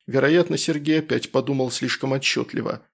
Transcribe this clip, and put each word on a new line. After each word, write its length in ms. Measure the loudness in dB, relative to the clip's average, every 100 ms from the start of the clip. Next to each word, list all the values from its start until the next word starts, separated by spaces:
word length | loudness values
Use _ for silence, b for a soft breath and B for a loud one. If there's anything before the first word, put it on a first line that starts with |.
| -2
Вероятно, 520 | 2 4 4 4 0
Сергей 400 | -2 -2 2 0
опять 320 | 2 -2 0
подумал 400 | -2 0 -2 -2
слишком 420 | -2 -4 -2 -2
отчетливо. 720 | -2 0 -2 -2 -4 -4 -6 -10